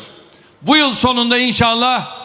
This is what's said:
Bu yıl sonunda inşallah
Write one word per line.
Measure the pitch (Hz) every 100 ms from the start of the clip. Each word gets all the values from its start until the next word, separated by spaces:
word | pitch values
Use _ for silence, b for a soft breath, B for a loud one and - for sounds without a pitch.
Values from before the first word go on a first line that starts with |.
| - - - b b b
Bu | 160 302
yıl | 285
sonunda | 214 247 247 240 240
inşallah | 247 233 233 226 247 247 151 -